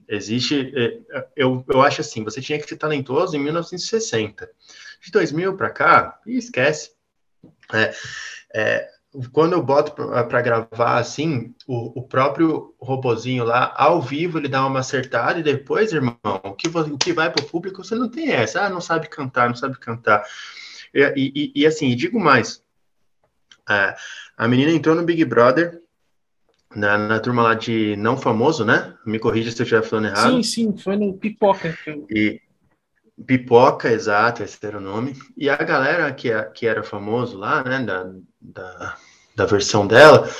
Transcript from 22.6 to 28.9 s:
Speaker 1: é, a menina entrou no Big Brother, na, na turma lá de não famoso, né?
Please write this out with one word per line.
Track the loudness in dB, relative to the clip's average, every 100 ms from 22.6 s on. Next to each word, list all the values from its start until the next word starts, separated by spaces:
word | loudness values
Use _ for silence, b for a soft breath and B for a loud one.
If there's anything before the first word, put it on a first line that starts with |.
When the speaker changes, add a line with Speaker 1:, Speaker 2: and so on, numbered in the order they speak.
| _ _ _ _ _ _ _ _ _ -20 -2
Speaker 1:
é, | 0 0 -4 B B B -4
a | 2
menina | 4 4
entrou | 4 2
no | 2
Big | 2 0
Brother, | 2 4 4 4 0 -6 _ _ _ _ _ _ _ _ _
na, | -2 2 2
na | 2 0
turma | 2 4
lá | 4
de | 4 0 0 0 0
não | 0 0
famoso, | 0 2 2 2
né? | 2 2 0